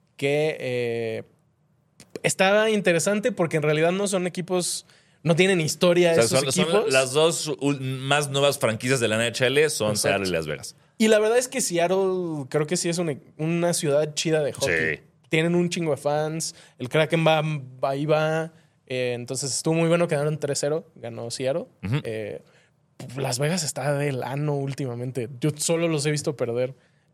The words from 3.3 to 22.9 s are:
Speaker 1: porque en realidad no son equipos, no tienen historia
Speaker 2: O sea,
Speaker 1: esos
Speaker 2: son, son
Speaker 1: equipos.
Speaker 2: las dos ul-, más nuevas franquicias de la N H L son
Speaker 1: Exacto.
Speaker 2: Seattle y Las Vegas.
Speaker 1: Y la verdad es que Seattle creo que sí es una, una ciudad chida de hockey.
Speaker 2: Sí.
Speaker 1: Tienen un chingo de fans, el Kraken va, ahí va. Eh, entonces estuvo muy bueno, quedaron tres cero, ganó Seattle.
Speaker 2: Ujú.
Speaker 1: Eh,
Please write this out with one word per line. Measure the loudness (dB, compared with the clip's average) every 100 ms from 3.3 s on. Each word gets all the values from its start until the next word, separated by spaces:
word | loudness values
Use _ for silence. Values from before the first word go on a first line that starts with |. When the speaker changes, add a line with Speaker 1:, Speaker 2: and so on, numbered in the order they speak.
Speaker 1:
porque | -2 -2 0
en |
realidad | 0 2 2
no | 0 0
son | -2 -2
equipos, | -6 -4 -2 -2 -6 -10 _ _ _
no | 0 4
tienen | 4 4
historia | 2 2 4 6 6
Speaker 2:
O | 6
sea, |
Speaker 1:
esos | 4 4
Speaker 2:
son, | 2
son | 2 2
Speaker 1:
equipos. | 2 4
Speaker 2:
las | 4 4
dos | 4 4 2 -4 -2
ul-, | 0 0
más | -2 -4 0 0 2
nuevas | 2 2 4
franquicias | 0 0 0 2
de | 2
la | 2
N | 0
H | 2 2
L | 4 2
son | 2 -2
Speaker 1:
Exacto. | 0 0 0
Speaker 2:
Seattle | 0
y |
Las | -2 -2
Vegas. | -6 -10 -18 _ 0
Speaker 1:
Y | 4
la | 4
verdad | 4 2
es | 0
que | -4
Seattle | -2 0 2 2 0 -2 -4 -6 -4
creo | -2 -2
que | -2
sí | -2
es | -2
una, | -4 -6 -10 -6
una | -2 0 0
ciudad | 0 2 2 0
chida | -2 0 0
de | 0
hockey. | -2 0 0 0 -4
Speaker 2:
Sí. | -10 _ -2
Speaker 1:
Tienen | 0 2 2
un | 0
chingo | 0 -2
de | -2
fans, | 0 0 -2 -4 -8 -10 -20 -12
el | -2
Kraken | 0 2 2 4
va, | 2 0 -4 -8 -6 -4
ahí | -2 0
va. | 2 2 0 -4 -10 _ _ -8
Eh, | -4 -2
entonces | -4 -6 -6 -4 -2
estuvo | 0 2
muy | 2
bueno, | 2 2
quedaron | 0 -2 -2
tres | -4 -2
cero, | -2 -2 -6 -16
ganó | -12 -10 -10
Seattle. | -4 -2 -2 -6 _
Speaker 2:
Ujú. | -4 -4
Speaker 1:
Eh, | -4 -8 -8 -12 _ _ _ _ _